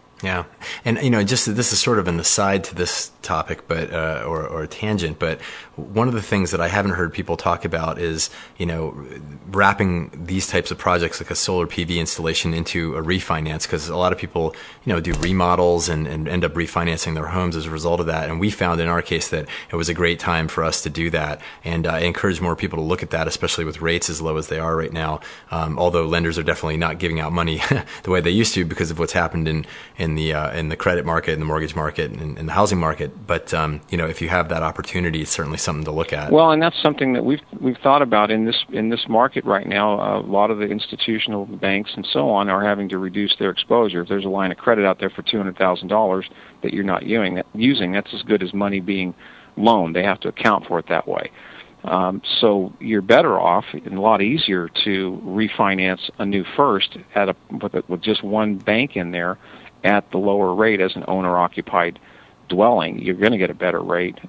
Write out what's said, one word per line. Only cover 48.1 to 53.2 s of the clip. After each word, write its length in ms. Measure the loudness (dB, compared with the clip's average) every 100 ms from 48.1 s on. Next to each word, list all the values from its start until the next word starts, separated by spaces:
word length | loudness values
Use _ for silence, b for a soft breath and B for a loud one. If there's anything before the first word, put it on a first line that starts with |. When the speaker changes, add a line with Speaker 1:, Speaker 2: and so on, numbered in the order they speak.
Speaker 2:
as 100 | -8
good 200 | 0 2
as 100 | 2
money 280 | 0 0 0
being 340 | 0 -2 -2 -6 B B B 2
loaned. 380 | 4 6 4
They 80 | 2
have 180 | 0 0
to 80 | -4
account 380 | 0 2 2 2
for 120 | -2
it 100 | 0
that 180 | 0 0
way. 240 | -4 -6 B B B B -12
Um, 380 | -2 0 2 -2 -2 2
so 320 | 4 4 0 -4
you're 220 | -2 0
better 360 | 6 6